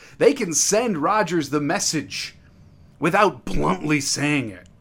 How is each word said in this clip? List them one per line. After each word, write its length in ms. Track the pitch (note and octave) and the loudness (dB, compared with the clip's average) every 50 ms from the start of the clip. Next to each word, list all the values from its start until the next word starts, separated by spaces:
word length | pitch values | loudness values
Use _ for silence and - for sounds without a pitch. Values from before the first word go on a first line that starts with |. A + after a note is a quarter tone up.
| - - - | -20 -16 -4
They 160 | - D3 A#3+ C#4+ | 2 4 4 4
can 220 | C#4 A3+ F3 D3+ | 2 -2 -2 0
send 420 | - - - G3 G#3+ B3 A#3 G3 | 0 0 2 2 2 2 2 0
Rodgers 540 | D3 C#3+ F3 G3+ G#3+ G#3 D#3 F3 E3+ C#3+ C3+ | 0 0 0 2 2 0 0 0 -2 -2 0
the 100 | C#3 D3+ | -2 -2
message 760 | D3 C#3+ F3 G3+ - - - D#3 - - - - - - - - - - - - - - - - - - - - | 0 0 -2 0 -2 -2 -2 -4 -6 -6 -10 -10 -10 -10 -14 -18 -20 -20 -20 -20 -20 -20 -20 -20 -20 -20 -12 -2
without 460 | C#3 E3+ E3 G3+ G#3+ F#3 C#3+ A#2+ - | -2 0 2 4 2 2 2 -2 -8
bluntly 560 | - - - D3 D3+ F#3+ F#3 - D3+ D#3 D3 | -4 -2 0 0 0 0 -2 0 0 0 0
saying 480 | C3+ - - C3 C#3 D3 D3 C#3+ B2 A2 | 0 -2 -2 -2 0 0 0 0 -2 -4
it. 180 | F#2 F2 F2+ - - - | -8 -14 -18 -20 -20 -20